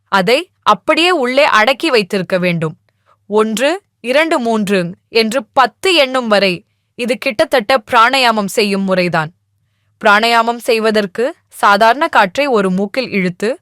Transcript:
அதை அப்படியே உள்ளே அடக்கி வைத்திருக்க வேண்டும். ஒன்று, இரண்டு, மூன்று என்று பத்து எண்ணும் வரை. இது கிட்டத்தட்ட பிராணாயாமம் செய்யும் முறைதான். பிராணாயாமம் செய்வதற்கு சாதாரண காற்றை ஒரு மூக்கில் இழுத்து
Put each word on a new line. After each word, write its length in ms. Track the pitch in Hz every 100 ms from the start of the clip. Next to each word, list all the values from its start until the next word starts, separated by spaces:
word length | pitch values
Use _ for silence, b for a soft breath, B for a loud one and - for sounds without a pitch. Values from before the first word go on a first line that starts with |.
| -
அதை 420 | 196 185 269 359 _
அப்படியே 480 | - 208 - 302 349
உள்ளே 340 | 349 247 262
அடக்கி 460 | 294 214 220 277 330
வைத்திருக்க 480 | 247 196 202 175 185
வேண்டும். 380 | 175 170 156 160 _ _ _ _ -
ஒன்று, 560 | 208 220 220 277 370 _ _
இரண்டு, 380 | 233 269 320 320
மூன்று 560 | 233 220 202 196 170 185 _
என்று 360 | 226 220 254 226
பத்து 420 | - 247 - 381
எண்ணும் 340 | 339 262 262 233
வரை. 360 | 202 196 170 _ _ _
இது 240 | - 233 254
கிட்டத்தட்ட 640 | 277 226 320 269 202 262 -
பிராணாயாமம் 560 | 240 233 269 240 220 196
செய்யும் 360 | - 208 196
முறைதான். 500 | 190 185 175 165 156 _ _ _ _ _ _ -
பிராணாயாமம் 520 | 220 208 233 233 226 240
செய்வதற்கு 800 | 240 226 220 214 202 - 262 - _
சாதாரண 600 | - 220 202 226 247 330
காற்றை 380 | 254 202 262 285
ஒரு 240 | 226 190
மூக்கில் 400 | 185 202 - 240
இழுத்து 480 | 202 180 175 208 302